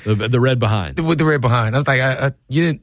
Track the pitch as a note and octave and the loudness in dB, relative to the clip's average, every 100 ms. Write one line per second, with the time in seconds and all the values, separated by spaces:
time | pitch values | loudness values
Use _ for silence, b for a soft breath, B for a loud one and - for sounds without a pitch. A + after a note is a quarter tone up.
0 | G#2+ G#2 A2+ B2 B2 B2 A2+ G#2+ D#2+ C2+ | -4 -2 0 2 2 2 0 0 -4 -4
1 | D#3+ D#3+ D#3 D3 B2 A#2+ A2 B2+ C#3+ C3 | -2 0 2 2 2 0 0 0 0 0
2 | C3 C3 C3+ - - C#3+ E3+ D3 | 0 -2 -4 -6 -6 -2 0 -2